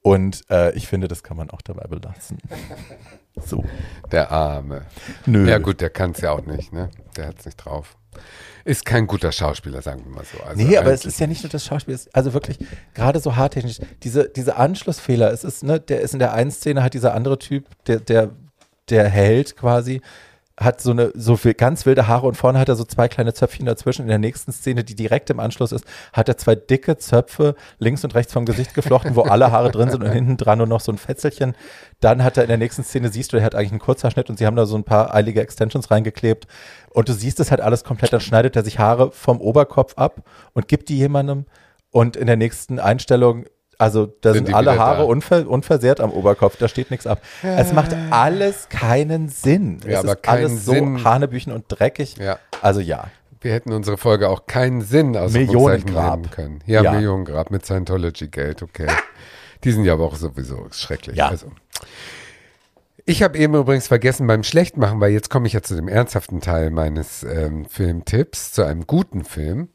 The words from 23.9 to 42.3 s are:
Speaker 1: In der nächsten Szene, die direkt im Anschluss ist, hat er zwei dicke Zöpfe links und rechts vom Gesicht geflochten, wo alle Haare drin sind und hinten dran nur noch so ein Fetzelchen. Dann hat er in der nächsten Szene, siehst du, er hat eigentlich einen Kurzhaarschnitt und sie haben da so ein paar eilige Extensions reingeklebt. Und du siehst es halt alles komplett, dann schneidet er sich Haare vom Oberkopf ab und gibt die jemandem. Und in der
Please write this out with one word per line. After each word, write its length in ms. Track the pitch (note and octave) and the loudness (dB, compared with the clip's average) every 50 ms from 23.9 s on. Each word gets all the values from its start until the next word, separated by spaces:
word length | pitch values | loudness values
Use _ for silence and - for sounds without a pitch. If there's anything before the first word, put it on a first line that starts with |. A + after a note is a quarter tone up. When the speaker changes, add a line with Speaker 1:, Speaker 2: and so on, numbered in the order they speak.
| B2+ - B2+ | -4 -4 -2
Speaker 1:
In 60 | A2 | -2
der 100 | G#2+ G#2 | 0 0
nächsten 320 | G#2+ A#2 - - - - | 0 -2 -4 -8 -12 -12
Szene, 320 | B2 - - C3+ B2+ A#2+ A2 | -12 -8 -6 -4 -4 -4 -4
die 120 | A2 G#2+ | -6 -8
direkt 340 | G#2 A2 G#2+ A2+ C3+ - - | -6 -2 0 0 0 0 -4
im 100 | C3+ A2 | -4 -4
Anschluss 320 | A2+ A#2 A#2 - B2+ A2+ | -4 -6 -4 -4 -4 -4
ist, 140 | - A2+ - - - - - - - | -4 -8 -10 -10 -20 -20 -20 -6 -2
hat 160 | - A2+ - | 0 2 2
er 80 | A#2+ | 0
zwei 180 | - - - A2 | 0 2 2 2
dicke 420 | G#2+ - - - C3+ - - D#3 | 2 2 0 0 0 2 -2 -2
Zöpfe 580 | - - - A#2+ A#2 - - - - D3+ D3 C#3+ - - - _ _ | -2 -2 2 2 2 2 0 -2 0 0 0 0 -4 -14 -20 _ _
links 240 | A2 A2+ A#2+ B2+ - | -8 -6 -6 -6 -8
und 100 | A#2 A2 | -2 -2
rechts 200 | A#2+ A#2 - - | -2 -2 0 -4
vom 120 | B2 A#2+ | -4 -2
Gesicht 280 | A2+ A2+ A#2 B2+ - - | -2 -2 -4 -4 -4 -4
geflochten, 420 | D3 - - B2+ B2+ - D#3 B2+ | -4 0 2 2 2 2 2 2
wo 80 | A#2+ A2 | 2 4
alle 280 | - G2+ A#2 C3 A#2+ | 4 6 6 6 4
Haare 200 | A#2 A2+ A#2+ B2 | 4 4 2 2
drin 180 | - G#2+ A#2+ C3 | 2 2 0 0
sind 140 | C3 B2+ A#2 | 0 -2 -2
und 80 | A2 | 0
hinten 260 | A2 A#2+ B2 B2+ C3 | 0 2 2 0 0
dran 220 | - A2 A2 G#2+ A2+ | 0 2 2 2 2
nur 80 | A#2 | 2
noch 120 | A2+ A2+ A2+ | 0 0 -2
so 120 | - - | -2 -4
ein 60 | G#2+ | -6
Fetzelchen. 580 | - - - C3 - - D3 - - C#3 B2+ A#2 - - - - - - - _ _ | -6 -6 -10 -8 -4 -4 -6 -2 -2 -4 -4 -4 -8 -16 -20 -20 -20 -20 -20 _ _
Dann 240 | - A2 A#2+ B2+ B2+ | 2 4 4 4 2
hat 140 | B2+ - | 2 4
er 60 | C3+ A#2+ | 2 2
in 60 | A#2 | 2
der 80 | A#2 | 2
nächsten 260 | A2+ A2+ A#2+ - - C3 | 0 0 -4 -4 -8 -10
Szene, 260 | - - C3+ A#2+ A#2 | -6 -4 -2 -2 -2
siehst 240 | G2+ A2+ - - - | -4 -4 -6 -2 0
du, 40 | |
er 60 | A2+ G#2+ | 0 0
hat 120 | A2+ - | 0 0
eigentlich 160 | G#2 G#2 G2 | -2 -4 -2
einen 80 | G2+ G#2+ | -4 -4
Kurzhaarschnitt 500 | - - C3 - - B2 - B2+ B2 - | -2 -2 -2 0 0 -2 -2 -2 -4 -4
und 80 | A2+ | -4
sie 80 | F#2+ A2+ | -2 0
haben 100 | G#2+ A2+ | 0 2
da 100 | A#2+ A2+ | 2 0
so 100 | G#2 A2 | 0 -2
ein 80 | G#2+ G#2+ | -6 -2
paar 300 | - A2+ G#2 A2+ - - | 2 2 2 2 4 2
eilige 280 | G#2+ G#2 A2+ G#2 A2 | 2 2 2 0 -2
Extensions 480 | G#2+ - - - A2 G#2+ - C3+ - - | -2 -2 -4 -4 -4 -2 -2 -6 0 2
reingeklebt. 580 | G#2+ G#2+ G#2+ A2 - - - A2+ A2 - - _ - - - - - - _ _ | 2 2 2 -2 -6 -2 0 0 0 0 -4 _ -20 -20 -20 -20 -20 -20 _ _
Und 180 | _ A#2+ A2 B2 | _ 0 0 0
du 40 | B2 | -2
siehst 260 | G2 G#2+ C3+ C#3+ - | -4 -4 -6 -2 -2
es 100 | D#3 - | 0 2
halt 120 | - - | 2 2
alles 220 | - A2 A#2+ A#2 - | 2 0 0 0 -2
komplett, 300 | - B2 G2+ C3+ - - | -6 -4 -2 0 0 0
dann 80 | A2+ | -2
schneidet 340 | - G#2+ A#2 A2+ A#2+ C3 - | -2 2 2 2 2 4 0
er 80 | A#2 G#2 | 0 -2
sich 140 | A2 - | -2 0
Haare 340 | A2 G#2+ G#2+ A#2 A#2+ C3 - | 2 2 4 4 4 2 0
vom 300 | - - - - A#2+ A#2 | 0 -2 0 0 0 2
Oberkopf 540 | G2+ G#2+ A#2 D3 C#3+ - - C#3 - - - | 0 2 4 4 4 4 2 0 0 0 0
ab 260 | - C3+ C#3+ - - - _ _ - - _ _ | -2 -2 -2 -2 -8 -20 _ _ -20 -20 _ _
und 140 | - - | -2 2
gibt 220 | - D3+ - - - | 2 0 -2 0 -4
die 80 | D3+ | 0
jemandem. 480 | C3+ C3+ C#3+ C#3+ C#3+ C#3 C#3+ C#3 C#3 C#3+ _ _ _ _ _ _ _ _ _ | 0 0 2 2 0 0 0 -4 -6 -8 _ _ _ _ _ _ _ _ _
Und 260 | - A#2+ A#2 A#2+ - | 2 2 2 2 0
in 120 | - - | -2 2
der 100 | A#2 | 2